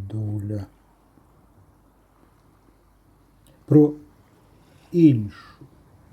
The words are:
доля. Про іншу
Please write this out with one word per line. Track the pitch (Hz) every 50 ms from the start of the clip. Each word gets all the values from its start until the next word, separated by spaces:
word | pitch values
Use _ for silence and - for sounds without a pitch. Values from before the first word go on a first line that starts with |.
| 98 98
доля. | 107 107 107 104 104 104 101 104 107 104 98 - - _ _ _ _ _ _ _ _ _ _ _ _ _ _ _ _ - - _ _ _ _ _ _ _ _ _ _ _ _ _ _ _ _ _ _ _ _ _ _ _ _ _ _ _ _ _ _ _ _ _ _ _ - - - _ _
Про | - 139 151 147 147 151 - - - - - _ _ _ _ _ _ - - - - - - - -
іншу | - 175 165 151 131 113 104 98 - - - - - - - - - - - - - - - -